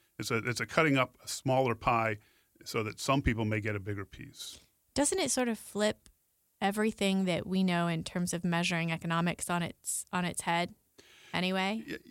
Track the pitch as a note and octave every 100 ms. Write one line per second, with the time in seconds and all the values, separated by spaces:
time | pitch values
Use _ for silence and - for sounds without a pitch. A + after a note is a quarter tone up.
0 | _ - A#2+ A#2 B2 A#2 A2+ - D#3+ C#3
1 | B2+ - - - C3+ C3 C3 A2+ - A#2+
2 | A2+ G#2 - _ _ - - A#2 G#2+ -
3 | - C#3 - A2+ A2 G#2+ G#2+ G#2 F#2+ G2+
4 | F#2+ - - - - - - _ _ -
5 | C#4+ G4 C#4+ B3+ B3 A3 - G3+ G#3 G#3+
6 | - _ _ _ _ _ G3 G3+ A3 A3
7 | G3 F#3+ F#3+ E3 - F#3+ F#3 F3 E3+ E3
8 | E3 F#3 F3 F3 F3 E3+ F3 F3 E3 E3
9 | E3+ E3 F3 - - F3 E3+ - - -
10 | - F3+ F3+ - - E3+ F3 - _ -
11 | - - - E3+ F3+ F#3+ F#3+ A3 A3+ E3+
12 | -